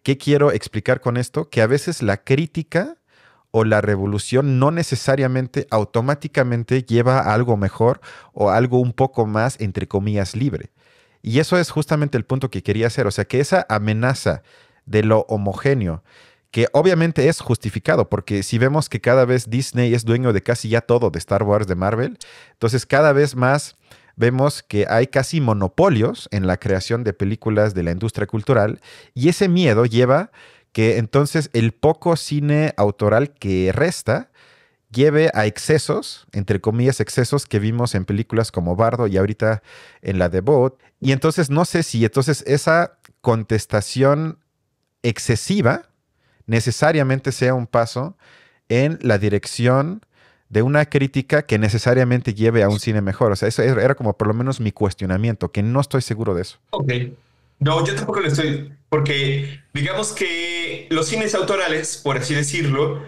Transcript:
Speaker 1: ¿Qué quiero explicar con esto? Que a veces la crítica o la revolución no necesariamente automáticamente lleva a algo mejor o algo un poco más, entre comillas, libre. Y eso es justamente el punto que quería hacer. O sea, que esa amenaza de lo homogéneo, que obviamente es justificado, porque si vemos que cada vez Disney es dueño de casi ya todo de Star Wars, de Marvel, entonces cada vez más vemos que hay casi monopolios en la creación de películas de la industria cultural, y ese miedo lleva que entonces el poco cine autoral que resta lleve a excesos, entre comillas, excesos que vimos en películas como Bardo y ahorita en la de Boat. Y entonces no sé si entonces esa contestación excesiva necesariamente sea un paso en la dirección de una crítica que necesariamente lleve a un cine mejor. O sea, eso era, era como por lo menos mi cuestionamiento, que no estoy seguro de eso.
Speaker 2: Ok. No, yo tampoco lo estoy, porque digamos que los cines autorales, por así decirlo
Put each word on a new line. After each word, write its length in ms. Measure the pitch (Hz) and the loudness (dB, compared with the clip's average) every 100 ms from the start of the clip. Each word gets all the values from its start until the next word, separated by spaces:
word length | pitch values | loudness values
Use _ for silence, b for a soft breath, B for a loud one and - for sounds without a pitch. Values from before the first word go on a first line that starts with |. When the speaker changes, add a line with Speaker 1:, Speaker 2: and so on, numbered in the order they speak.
Speaker 1:
¿Qué 160 | - 139 | -2 -2
quiero 340 | 143 143 143 | 2 4 4
explicar 500 | 110 - 110 113 127 | 2 -4 -6 -2 -2
con 160 | 127 120 | 0 -4
esto? 320 | 123 147 170 | -4 -6 -4
Que 120 | - | 0
a 60 | 110 | 2
veces 340 | 139 - 165 | 2 -2 -4
la 220 | 107 101 | -2 -2
crítica 760 | - 135 165 - 151 165 262 339 _ b b b b | 0 -2 0 -6 -4 -4 -4 -10 _ b b b b
o 140 | 113 110 | 0 2
la 160 | 107 | 2
revolución 800 | 101 98 98 104 - 123 143 127 | 2 -2 -2 -4 0 0 2 2
no 120 | 139 | 2
necesariamente 960 | 170 165 127 - 135 131 127 127 139 - | 0 -4 -4 0 0 0 -2 -4 -6 -2
automáticamente 1120 | 110 101 117 127 147 151 - 123 120 117 131 | -2 0 -2 -2 -4 -4 -2 0 -2 0 -2
lleva 360 | 117 117 120 131 | 2 2 4 2
a 140 | 98 | 2
algo 240 | 107 120 104 | 0 2 0
mejor 420 | 98 - 113 - B B B | 0 2 0 0 B B B
o 180 | - 101 | 0 2
algo 300 | 104 123 123 | 2 2 2
un 140 | 123 | 0
poco 320 | 117 135 - 107 | 0 -2 0 -2
más, 340 | 107 120 - | 0 -2 -2
entre 300 | 107 92 92 | -6 -6 -4
comillas, 460 | 98 104 104 95 110 | -2 -2 -2 -4 -4
libre. 360 | 139 85 - b b b b b | -4 -4 -12 b b b b b
Y 160 | - 123 | 0 0
eso 200 | 160 180 | 2 0
es 100 | 165 | 0
justamente 480 | 156 147 151 143 120 | -4 -2 -2 0 -2
el 80 | - | -2
punto 240 | 131 131 | -4 -4
que 140 | 98 | -6
quería 240 | - 104 113 | -4 0 0
hacer. 180 | 123 104 | 0 -2
O 60 | |
sea, 140 | 98 98 | -2 -2
que 140 | 123 | -2
esa 280 | 147 185 - | 2 0 0
amenaza 720 | 107 107 110 123 131 101 80 b b b b - | -2 0 0 -2 -2 -4 -4 b b b b -2
de 160 | 107 | 0
lo 160 | 107 110 - | 4 2 2
homogéneo, 720 | 107 101 95 139 139 92 80 b b b b b | -2 -2 -2 0 0 -2 -6 b b b b b
que 180 | 113 117 | -2 2
obviamente 540 | 139 180 165 165 156 139 | 4 4 4 2 2 2
es 100 | - | 0
justificado, 720 | - 117 107 98 - - 101 | -2 -2 -2 -4 0 0 0
porque 320 | 98 - 101 | -4 -2 -4
si 160 | 101 117 | -2 0
vemos 320 | 127 151 - | 2 0 -2
que 100 | 107 | -2
cada 260 | - 131 123 | 2 4 4
vez 240 | 127 113 | 2 0
Disney 440 | 120 135 120 120 | -4 -2 -2 0
es 120 | 120 113 | 0 0
dueño 280 | 117 127 | 0 2
de 80 | 101 | 0
casi 280 | - 120 110 | 0 -4 0
ya 120 | 117 | -2
todo 300 | - 120 110 | 2 2 2
de 80 | 82 | -2
Star 240 | - 98 | -2 -2
Wars, 240 | 101 101 101 | 2 0 0
de 80 | 87 | -2
Marvel, 420 | 95 113 131 226 B B B | -2 -2 -4 -8 B B B
entonces 340 | _ 113 123 - | _ -2 -2 0
cada 260 | 139 156 | 4 4
vez 220 | 139 143 127 | 4 2 0
más 400 | 127 143 - _ b b b - | 0 0 -2 _ b b b 0
vemos 480 | 117 127 143 - | 0 2 0 -2
que 240 | _ 104 101 | _ -2 2
hay 180 | 113 127 | 2 2
casi 320 | 139 131 165 | 0 -2 -2
monopolios 880 | 123 104 95 - 190 117 120 240 - | 0 0 -2 2 2 4 0 -4 -6
en 160 | 104 92 | -2 -2
la 100 | 90 | -2
creación 460 | - 95 - 117 | -2 -2 -2 -4
de 100 | 107 | -4
películas 600 | 90 98 110 113 107 107 | -4 -4 -4 -2 2 0
de 100 | 92 | 0
la 80 | 85 | -4
industria 360 | 87 110 - 104 | -2 -6 -6 -4
cultural, 540 | 110 104 120 104 - B B B | -4 0 2 2 -4 B B B
y 160 | - 147 | 0 0
ese 180 | 170 196 | 2 2
miedo 380 | 175 165 107 120 | 4 4 4 2
lleva 460 | 113 127 143 208 B B B B | 2 4 2 0 B B B B
que 240 | - 110 110 | 0 2 2
entonces 520 | 110 139 147 160 143 | 2 0 2 -2 -2
el 200 | 117 113 | 0 0
poco 420 | - 147 160 175 165 | 2 0 2 0 -2
cine 560 | - 147 147 147 151 - | -2 -2 0 0 0 0
autoral 580 | 104 101 104 110 143 | -2 2 2 2 0
que 380 | _ 98 92 92 | _ -2 0 0
resta 580 | - 165 - - 143 254 b b b b b _ | 0 -2 -2 -4 -4 -4 b b b b b _
lleve 400 | 110 147 147 160 | 2 4 4 2
a 120 | - 107 | 2 -2
excesos, 840 | - - 151 - 170 - - _ | -2 0 0 0 -4 -6 -16 _
entre 260 | 101 98 101 | -8 -2 -2
comillas, 400 | - 113 127 131 | 0 0 0 0
excesos 460 | 107 - 120 143 - | -2 -2 0 -2 -2
que 140 | 110 | -2
vimos 360 | 107 117 120 101 | 0 -2 -2 -2
en 80 | |
películas 480 | 90 101 117 110 110 | -2 -4 0 -2 -2
como 240 | - 85 90 | -4 -4 0
Bardo 320 | 113 117 113 | 0 0 0
y 80 | 95 | 0
ahorita 480 | 101 107 110 110 B B B B | 0 0 -2 -2 B B B B
en 180 | - 95 | -6 0
la 80 | 87 | 0
de 140 | 92 | 0
Boat. 320 | 95 147 127 _ b _ | 2 2 2 _ b _
Y 140 | 131 | -2
entonces 360 | 135 156 170 143 | 0 0 0 0
no 140 | 147 | 0
sé 200 | 175 170 | 0 -2
si 200 | 156 113 | -2 0
entonces 400 | 113 135 135 147 - | 2 2 0 -2 0
esa 520 | 143 - 165 170 _ - _ | 0 2 2 0 _ -20 _
contestación 1160 | - 113 107 107 - 107 - 123 135 147 160 - _ _ _ _ _ _ | 0 0 0 -4 0 -4 -2 0 2 2 -2 -10 _ _ _ _ _ _
excesiva 840 | 120 110 - 113 - 202 117 339 - _ _ _ _ _ - | -4 -2 -2 -2 0 2 2 0 -6 _ _ _ _ _ -2
necesariamente 840 | 113 123 - 147 160 131 131 135 | 0 0 0 2 2 0 0 -4
sea 220 | - 127 | -2 0
un 140 | 127 117 | 0 0
paso 500 | 120 117 123 147 - b b b b _ | 0 0 -4 -8 -12 b b b b _
en 300 | 120 143 160 | 0 0 0
la 160 | 127 104 | 0 2
dirección 880 | 104 101 - - 120 131 151 214 _ b b b b | 2 -2 -4 0 2 2 0 -8 _ b b b b
de 120 | 107 | 0
una 240 | 123 147 147 | 2 2 2
crítica 600 | 143 135 139 131 151 147 | 0 0 -2 0 0 2
que 120 | 107 | 0
necesariamente 760 | 107 107 123 127 127 123 123 | 2 0 2 2 4 2 -2
lleve 300 | 104 113 113 | 0 2 4
a 60 | 101 | 2
un 100 | 104 | 2
cine 220 | - 107 | -2 -2
mejor. 300 | 98 95 117 | -2 0 0
O 40 | 98 | 2
sea, 120 | 104 | -2
eso 140 | - | 0
era, 220 | 120 120 | 2 2
era 120 | 123 139 | 2 0
como 220 | 110 - | -2 -2
por 100 | 104 | -2
lo 60 | |
menos 260 | 110 127 131 | -2 -4 -2
mi 120 | 110 | -4
cuestionamiento, 800 | - 101 - 95 92 117 110 87 | -2 -2 -2 -4 0 0 -2 -4
que 120 | - | -2
no 160 | 104 131 | 0 0
estoy 220 | 139 135 | 0 -4
seguro 320 | - 110 110 | -4 -4 -2
de 100 | 87 | -2
eso. 160 | 95 - _ | -4 -12 _
Speaker 2:
Ok. 200 | - 139 123 120 - _ _ _ _ | -4 -2 -4 -6 -12 _ _ _ _
No, 260 | 143 165 196 | 0 0 -2
yo 100 | 202 | -4
tampoco 240 | 208 202 | -4 -4
lo 80 | 160 | -2
estoy, 460 | 143 147 139 - - _ | -2 -2 -4 -10 -20 _
porque 720 | 147 139 143 139 139 - - _ | -2 -2 -2 -2 -4 -6 -14 _
digamos 380 | 143 147 190 214 | -6 -4 -4 -6
que 760 | - 180 170 175 175 170 - - | -6 -6 -4 -6 -8 -8 -10 -4
los 180 | 160 151 | -2 -2
cines 280 | 220 208 202 | -2 -2 -2
autorales, 680 | 175 196 175 156 156 - | -2 -2 -2 -4 -6 -6
por 140 | 143 131 | -4 -4
así 160 | 131 | -2
decirlo 680 | 147 143 175 147 135 151 139 | -2 -2 -2 -2 0 -2 -4